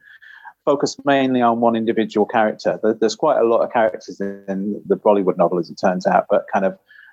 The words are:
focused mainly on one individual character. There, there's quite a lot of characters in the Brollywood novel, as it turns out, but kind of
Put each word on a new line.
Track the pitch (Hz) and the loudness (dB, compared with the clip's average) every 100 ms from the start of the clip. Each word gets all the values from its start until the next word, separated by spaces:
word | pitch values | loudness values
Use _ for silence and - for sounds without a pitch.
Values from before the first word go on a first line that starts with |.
| - - - - - - | -16 -20 -20 -20 -20 -8
focused | - 143 139 - 143 | -2 0 -2 -4 0
mainly | 139 131 127 | 2 2 2
on | 117 117 | 2 4
one | 117 113 | 2 2
individual | 113 110 107 107 101 | 0 0 0 0 0
character. | 117 110 107 107 90 | 2 0 0 -4 0
There, | 107 | 0
there's | 113 110 | 0 0
quite | - 156 135 | 0 0 2
a | |
lot | 113 113 | 2 2
of | - | 0
characters | 113 110 - - 90 | 0 0 -2 -14 -10
in | 98 98 98 95 101 101 - | -8 -8 -8 -6 -6 -6 -2
the | 95 | 0
Brollywood | 110 101 92 87 | 2 2 2 0
novel, | 85 90 | 0 0
as | 85 | -6
it | - | -4
turns | 101 92 - | -2 0 -2
out, | 92 - | -2 0
but | 101 - | -2 -2
kind | 107 95 | -4 -4
of | - _ - - | -6 _ -20 -20